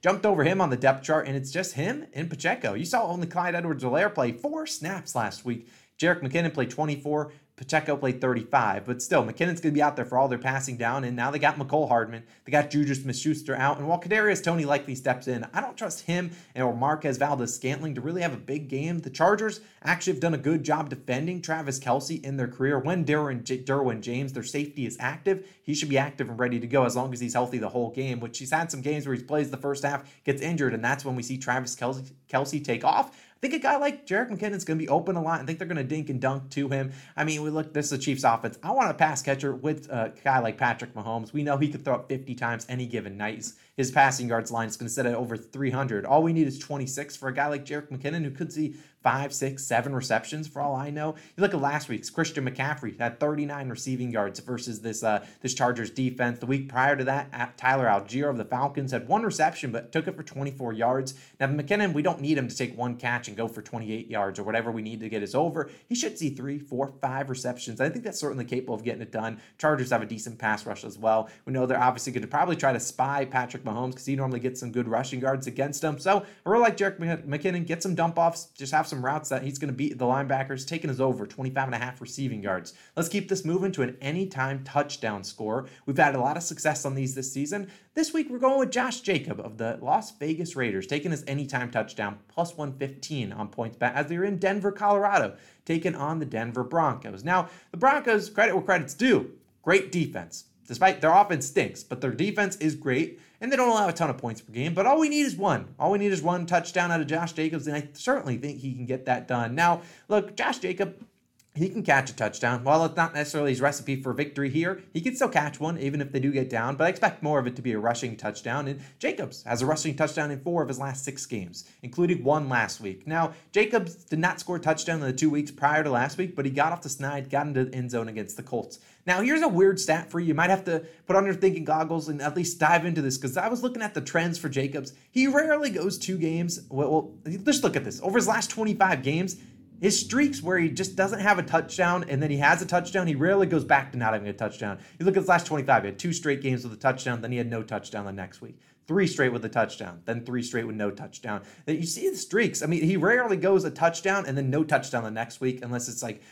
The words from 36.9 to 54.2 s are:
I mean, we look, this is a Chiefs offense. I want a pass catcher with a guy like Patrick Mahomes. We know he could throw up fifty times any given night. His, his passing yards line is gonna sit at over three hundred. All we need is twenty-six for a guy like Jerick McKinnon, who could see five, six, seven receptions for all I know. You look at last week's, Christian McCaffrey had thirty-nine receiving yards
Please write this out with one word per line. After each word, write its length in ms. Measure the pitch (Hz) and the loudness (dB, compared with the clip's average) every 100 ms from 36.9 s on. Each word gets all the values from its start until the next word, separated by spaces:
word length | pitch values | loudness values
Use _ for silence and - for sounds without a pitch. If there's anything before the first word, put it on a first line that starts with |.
| 135 - - | -8 -12 -2
I 60 | |
mean, 180 | 156 151 | -2 0
we 80 | 151 | -2
look, 240 | 156 156 | -2 -2
this 120 | 147 147 | -2 -2
is 60 | |
a 60 | 135 | -2
Chiefs 260 | 147 135 | -2 2
offense. 340 | - 117 117 - | 4 2 -2 -6
I 80 | 175 | -2
want 200 | 262 214 | 2 2
a 40 | |
pass 260 | - 156 139 | 4 2 2
catcher 340 | - 139 139 | 0 0 0
with 360 | 127 147 156 - | -2 -2 -4 -4
a 240 | 123 110 - | -4 -4 -2
guy 140 | 139 131 | 2 4
like 180 | 113 107 | 2 0
Patrick 380 | 127 120 117 | 0 0 -6
Mahomes. 400 | 110 104 113 110 | -10 -6 -6 -4
We 80 | 151 | -4
know 160 | 147 139 | 0 2
he 100 | 151 | 0
could 160 | - | -2
throw 120 | 135 123 | -2 -2
up 120 | - | -2
fifty 260 | 131 135 | -6 -6
times 300 | 120 120 117 - | -4 -2 -4 -6
any 200 | 127 123 | -6 -4
given 320 | 117 98 98 | -4 -6 -6
night. 180 | 104 113 | -6 -6
His, 200 | - - _ - | -12 -14 _ -4
his 140 | 131 | 2
passing 380 | 147 135 135 120 | 6 6 4 0
yards 220 | 113 113 | -2 -2
line 180 | 117 113 | -4 -4
is 100 | - | -6
gonna 100 | 117 | -6
sit 160 | 139 | -2
at 100 | 123 | 0
over 220 | 120 120 117 | 0 -4 -6
three 340 | - 135 135 | -10 -4 -2
hundred. 360 | 127 135 104 - | 0 -2 -2 4
All 160 | 147 | 4
we 100 | 165 | 6
need 140 | 160 143 | 4 2
is 120 | 135 | 0
twenty-six 560 | - 143 131 143 143 | -8 -6 -4 -6 -10
for 140 | - 135 | -6 -4
a 60 | |
guy 120 | 135 147 | 0 0
like 180 | 143 135 | -2 -6
Jerick 240 | 147 147 | -8 -8
McKinnon, 340 | 131 143 170 | -6 -4 -2
who 60 | 147 | -4
could 240 | 139 165 | -6 -8
see 220 | 151 151 - - _ | -4 -6 -6 -18 _
five, 300 | 123 131 143 | 0 0 -2
six, 320 | - 135 135 | -4 -4 -4
seven 300 | - 117 127 | 0 0 0
receptions 540 | 131 - 113 - 156 151 | -4 0 -2 -2 -10 -8
for 120 | 143 | -4
all 140 | 143 | -4
I 160 | 131 143 | -2 -6
know. 240 | 147 156 156 - - | -4 -4 -6 -14 0
You 60 | |
look 120 | 196 | 2
at 60 | 170 | 2
last 280 | 139 147 143 | 0 0 -2
week's, 220 | 107 - | -6 -4
Christian 380 | - 156 - 127 | -2 -2 -2 -4
McCaffrey 500 | 127 135 143 113 98 | -2 -4 -2 -6 -4
had 220 | 120 120 | -4 0
thirty-nine 480 | 147 151 147 143 131 | -2 0 -4 -6 -8
receiving 420 | 139 131 127 123 | -8 -6 -4 -2
yards 300 | 113 | 0